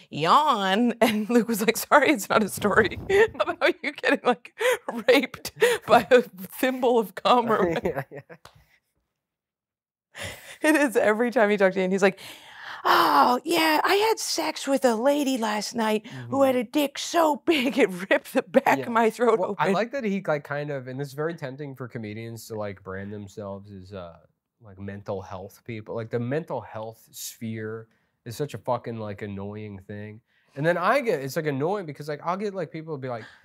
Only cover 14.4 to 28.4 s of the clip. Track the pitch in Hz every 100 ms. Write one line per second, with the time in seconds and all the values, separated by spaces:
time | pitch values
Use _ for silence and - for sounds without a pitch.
14.4 | 311 311 - 269 254 220 254 285 269 262
15.4 | 220 214 202 240 220 214 220 131 120 269
16.4 | 269 254 226 302 277 - - 349 320 269
17.4 | - 320 247 220 277 180 190 294 - -
18.4 | - - - 269 240 226 233 220 233 220
19.4 | 185 202 196 190 233 277 220 196 170 151
20.4 | - 143 147 143 127 127 143 131 160 170
21.4 | 135 135 147 131 123 123 107 107 113 113
22.4 | - 110 104 98 - 95 101 104 101 -
23.4 | 101 98 101 98 92 98 87 87 _ _
24.4 | _ _ 110 95 98 101 101 101 92 95
25.4 | 85 - - 113 104 101 110 120 120 143
26.4 | 170 139 104 110 110 113 _ - - -
27.4 | 113 110 110 113 113 _ _ _ - 113